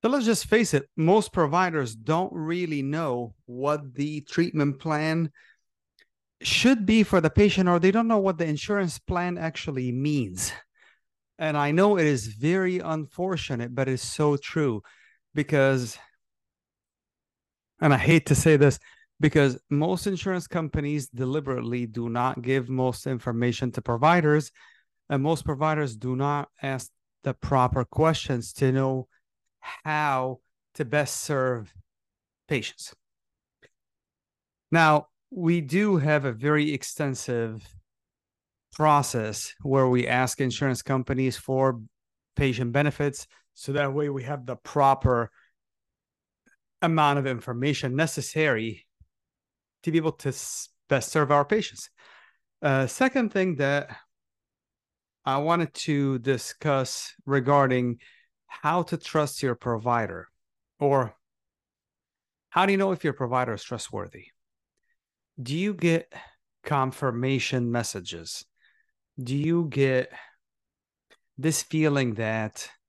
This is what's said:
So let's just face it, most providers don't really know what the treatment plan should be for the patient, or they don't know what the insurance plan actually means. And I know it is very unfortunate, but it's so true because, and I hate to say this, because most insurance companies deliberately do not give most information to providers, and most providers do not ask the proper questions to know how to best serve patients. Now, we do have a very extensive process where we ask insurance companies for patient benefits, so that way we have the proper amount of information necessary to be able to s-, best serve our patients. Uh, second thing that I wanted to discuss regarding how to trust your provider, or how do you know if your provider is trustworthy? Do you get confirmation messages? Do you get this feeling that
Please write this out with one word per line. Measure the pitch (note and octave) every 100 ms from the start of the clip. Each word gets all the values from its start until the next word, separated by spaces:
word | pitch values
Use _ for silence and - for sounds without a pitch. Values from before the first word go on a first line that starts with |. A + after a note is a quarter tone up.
So | A3+
let's | C#4 A3+
just | A3 -
face | G#3+ A3
it, | C#3+ - -
most | D#3+ G#3 G#3
providers | - D#3 E3 F#3 D#3+ B2 A2
don't | A2+ D#3+ F#3+
really | F3 D#3 F3 F3 D3
know | C3+ D3+ D#3+ B2 A#2+ - -
what | B2 C#3 D3+ C#3+
the | B2 D3 D3+
treatment | C#3+ - F3 D3+ C#3+ C#3
plan | E3 D3+ D#3 D#3+ D#3+ _ _ _ _ _ _ _ _ _ _ _
should | - - A#3+ C4 G3
be | A3
for | G#3 F#3+
the | D#3+
patient, | - G#3 F#3+ F3+
or | F3
they | F3+
don't | G3+ A3+
know | A3
what | F#3+ E3
the | E3
insurance | D3+ - G3+ F3+ -
plan | - F3+ F3 F3
actually | D#3+ - - C3+ B2+
means. | B2 C#3+ D3 A2 F2+ - - - _ _ _ _ _ _ _
And | D#3+ D3
I | C#3+
know | D#3+ G3+ G3+
it | D3+
is | C3+ G#2+
very | G#2+ C#3+ F#3 F#3 F3+
unfortunate, | E3+ D#3+ D3 - F#3 F3+ - B2+ A#2+
but | B2 C3+
it's | B2+
so | - - D3+ C#3+
true | - - D3 G#2+ - _ _ _ _
because, | D3 D3 D3+ C3+ C3 B2 - - _ _ _ _ _ _ _ _ _ _ _ _ _ _ _ _ _
and | D#3
I | C3+
hate | F#2 D#3+ -
to | C3+
say | E3 D3+
this, | C#3+ C3 - _ _ _
because | D3+ D#3 C#3 B2 _
most | C#3+ D#3+ F#3 G#3
insurance | F#3 G3 F3+ D#3+
companies | F3+ D#3+ - D3 D3 C3
deliberately | A#2 C3 C#3+ C#3 B2+ A#2 B2 A#2+
do | A2 A#2
not | A#2 B2 B2+
give | A#2+ C3+ B2
most | C3 B2+ B2 -
information | C3 - A#2 A#2+ A#2 B2
to | -
providers, | - A#2 D3+ F3 D3+ D3+ D3 _ - _ _ _ _
and | C#3+
most | C#3 D#3+
providers | - C#3 D#3 D#3 C#3+ A2
do | B2 B2+
not | C#3 D3 - _
ask | C#3 C3 - _ _ _
the | -
proper | B2+ - C#3 B2+ -
questions | B2 - D#3+ D#3 - B2+ A#2
to | - C3+
know | C3 C3+ C3 C3 _ _ _ _ _
how | - - D#3 D3+ D3+ C3 C3 B2+ _ _ _ -
to | C#3
best | D3 C#3+ -
serve | - C#3+ C3 B2 G#2 - - _ _ _ _ _ _
patients. | C#3+ A2 - - - _ _ _ _ _ _ _ _ _ _ _ _ _ _ _ _ _
Now, | E3 D#3+ D3+ - _ _
we | A3+ E3+ F3
do | C#3+ E3+ G#3 F#3
have | C#3+ D3+
a | C3+
very | A2+ C#3 D3+ D3+
extensive | C#3+ - - D3 C3 - A#2+ A2+ A2 - - _ _ _ _ _ _ _ _ _
process | - D#3 D3 C3+ B2 G#2+ G#2+ - -
where | C#3+ C3+ C3
we | B2 A#2+
ask | B2 B2+ -
insurance | C3 A#2+ C#3+ B2
companies | - C3+ B2+ C3 C3 -
for | - C3 C3+ A#2+ A2 _ _ _ _ -
patient | C#3 A#2 B2
benefits, | B2 D3 - C#3+ C#3 - _ _
so | _ -
that | C#3 C#3
way | C#3 D3
we | C3+
have | B2 C#3+ B2
the | B2
proper | - D3 C#3 C3+ - A#2+ A#2 _ _ _ _ _ _ _ _ _ _ _ _ _ _ _
amount | E3+ D#3+ D3 C#3+
of | C3+
information | B2 - A#2+ C#3 C#3 C3+ C3
necessary | D#3+ - - D#3+ D#3 A#2+ A2+ G2+ _ _ _ _ _ _ _ _ _ _
to | -
be | E3
able | D#3+
to | - C#3+
s-, | B2+ - - - _ _
best | C3+ -
serve | D#3+ C#3+
our | D3
patients. | C#3+ G#3+ - - - _ - - _ _ _ _
Uh, | D3+ C3+ C3
second | - C4 C4+ A3+
thing | G3+ F#3 D3+
that | C#3+ C#3+ C#3+ - _ _ _ _ _ _ _ _ _ _ _ _ -
I | C3+
wanted | D3+ E3+ D#3+
to | - - D3 C#3 C3
discuss | A#2 B2+ - - D#3 C#3 C3 - - - -
regarding | C#3 B2 C#3+ C#3 B2+ B2 A#2 - _ _ _ _
how | - D3 E3+
to | E3+ E3
trust | - D#3+ D3 -
your | C#3 A#2
provider, | - A2+ A#2 A#2+ G#2+ F2 F2 _ _ _ _ _
or | C#3+ C#3 A#2 - _ _ _ _ _ _ _ _ _ _ _ _ _
how | - G3
do |
you | G3
know | G3
if | F#3
your | D#3+
provider | B2+ B2 B2+ B2
is | G#2
trustworthy? | - A#2+ - G#2 F#2+ G2+ - _ _ _ _ _ _ _ _ _ _ -
Do | B2 D3+
you | G3 F#3+
get | E3+ E3 - - - _ _ _
confirmation | - D3 C3 B2+ C3+ A#2 C3 C3+ - C3 A#2+
messages? | A#2+ A#2 G2+ F2 E2+ E2 - - _ _ _ _ _ _ -
Do | B2 C#3
you | D3+ E3+ E3
get | C3+ C3+ C3 - - - _ _ _ _ _ _ _ _ _ _ -
this | C#3+ D#3
feeling | - D#3+ D#3 C#3+ B2+ G#2+
that | A2 A2 A2 - - -